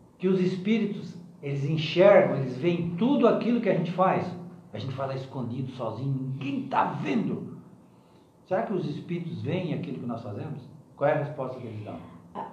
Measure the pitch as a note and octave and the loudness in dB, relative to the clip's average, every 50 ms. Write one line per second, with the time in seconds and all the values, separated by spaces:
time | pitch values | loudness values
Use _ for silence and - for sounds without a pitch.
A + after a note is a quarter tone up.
0 | - - _ - F3+ F#3+ F#3 F3+ F3+ - - - - G#3 A3+ G#3+ - - - - | -20 -20 _ 0 2 2 4 4 4 2 0 0 0 2 2 2 2 -2 -4 -6
1 | - - - - - - - - - C#3+ C#3 C#3 C#3 D#3 D#3+ D3+ - - - F3 | -10 -12 -14 -14 -18 -20 -16 -10 -6 -6 -4 -2 -2 0 0 0 -2 2 6 8
2 | F#3+ G#3 G3 F3+ D3 - C3+ C3+ C3 B2 B2 - D3+ F3 F3 E3+ E3+ - - - | 10 10 10 10 8 6 2 0 -2 -4 -2 0 2 2 2 2 0 -2 0 2
3 | A3 C4 C#4+ A#3 A#3+ G#3+ - - - G#3+ A#3+ A#3 G#3 G3 - D#3+ - - - F3+ | 2 4 4 6 6 6 6 4 2 2 2 2 2 2 2 2 0 0 2 2
4 | F#3 F#3 D#3 B2 - - - - - - - - - - - G#2+ G#2+ C#3 C3+ C3+ | 4 4 4 2 0 -4 -8 -10 -12 -14 -16 -18 -18 -14 -10 -8 -8 -6 -6 -6
5 | C#3 C#3 C3+ C3 - - - C3+ A#2 A2 A#2+ C#3 A#2 - - C3 A#2 A2 G#2+ A2+ | -4 -4 -6 -6 -8 -8 -8 -6 -6 -6 -4 -6 -6 -6 -6 -6 -6 -6 -6 -4
6 | C#3 C#3 C3+ B2+ B2 B2 - - G#3 C#4+ C#4 A#3+ - - - - - - - - | -4 -2 -2 -2 -4 -6 -6 -6 -6 -4 -4 -4 -4 -2 0 0 0 0 -2 -4
7 | - - - A3 - - - - - - - - - - - - - - - - | -2 -2 0 0 0 -2 -4 -6 -8 -10 -14 -16 -18 -20 -20 -20 -20 -20 -20 -20
8 | - - - - - _ _ _ _ - F#3 G#3+ A3+ - G3+ F3 D#3 D3+ D3 C#3 | -20 -20 -20 -20 -20 _ _ _ _ -4 -2 -2 -2 -2 -2 -2 -2 -4 -6 -6
9 | - - F3 E3+ E3+ D3+ A#2+ A2 G#2+ C#3 E3+ F#3 F3+ D#3 F3 - - - - - | -6 -6 -6 -6 -6 -6 -8 -6 -4 -4 -2 -2 -2 -4 -4 -4 -6 -6 -8 -8
10 | - A#2+ A#2 A2 A2 G#2 G2+ B2 C#3+ D#3+ D#3 - - - - - - - - - | -6 -8 -8 -8 -8 -10 -8 -8 -8 -10 -10 -12 -14 -18 -20 -20 -20 -16 -6 0
11 | C#3 D3 D3+ C#3+ C#3 - - C#3 C3 B2+ B2 - A#2 A2 G#2 G#2 G#2 - - - | 2 2 2 2 -2 -4 -6 -8 -8 -8 -8 -10 -10 -10 -10 -10 -10 -12 -12 -12
12 | - - - - - - - - - - | -14 -18 -20 -20 -20 -14 -12 -12 -12 -8